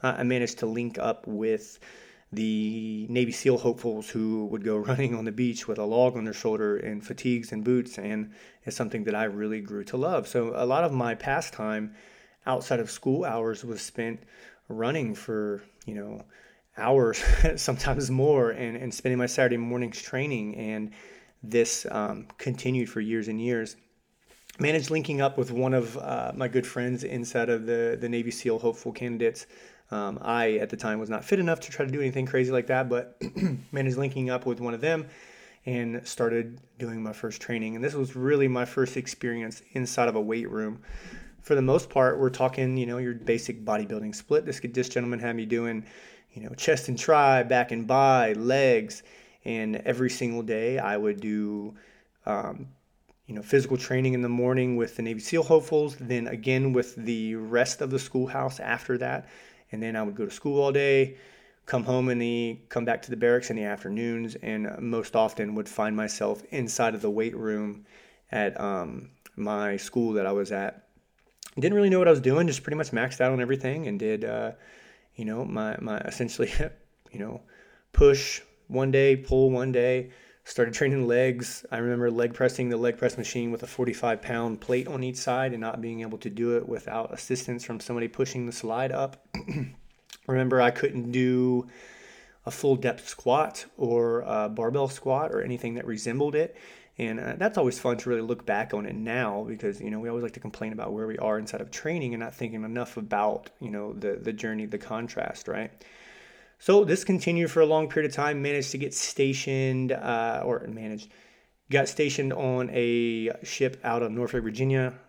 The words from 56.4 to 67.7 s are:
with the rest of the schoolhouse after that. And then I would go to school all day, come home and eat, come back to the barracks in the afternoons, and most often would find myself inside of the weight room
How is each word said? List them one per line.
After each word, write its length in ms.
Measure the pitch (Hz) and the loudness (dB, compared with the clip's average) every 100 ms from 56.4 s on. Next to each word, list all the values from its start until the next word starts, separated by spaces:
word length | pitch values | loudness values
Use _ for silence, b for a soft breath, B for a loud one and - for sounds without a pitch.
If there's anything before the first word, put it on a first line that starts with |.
| 120 131 135 | 2 4 4
with 220 | 123 120 - | 2 0 -4
the 400 | 113 117 110 110 | -4 -2 -2 -4
rest 460 | 110 120 131 - | 2 4 4 0
of 80 | 139 | -2
the 100 | 131 | -2
schoolhouse 600 | - 131 127 135 131 135 | -2 -2 -2 -2 -4 -4
after 380 | - 120 - 123 | -4 -4 -2 -2
that. 300 | 127 139 - B B B B | -2 -6 -8 B B B B
And 100 | 110 | -8
then 140 | 113 113 | -4 -4
I 80 | |
would 120 | 107 104 | -4 -4
go 100 | 101 | -8
to 60 | |
school 300 | - 147 143 | -6 -2 2
all 100 | 139 | 4
day, 460 | 139 139 135 135 B B B B B - | 4 6 6 4 B B B B B -4
come 180 | 127 | -2
home 260 | 110 127 127 | 2 2 2
and 120 | 120 | 0
eat, 480 | 120 117 117 113 - | 0 0 -2 -4 -6
come 160 | - 117 | -4 0
back 160 | 117 | -2
to 60 | - | -4
the 80 | 117 | 2
barracks 320 | 120 123 123 | 4 4 2
in 60 | 110 | -4
the 80 | |
afternoons, 720 | 104 101 - 104 117 117 117 110 | -4 -4 -4 -4 -2 -2 -6 -8
and 420 | 113 110 104 - | -6 -4 -4 -6
most 360 | 120 117 - 110 | -2 -2 0 2
often 400 | 110 - 104 107 | 2 2 -4 -4
would 140 | 104 | -6
find 260 | - 107 107 | -2 0 0
myself 480 | 107 - 104 104 - | -2 -2 -2 -4 -6
inside 420 | 151 120 - 117 | -6 -4 0 0
of 80 | 110 | 2
the 80 | 107 | -2
weight 260 | 104 113 117 | 0 -2 -2
room 500 | 110 107 104 | -4 -2 -4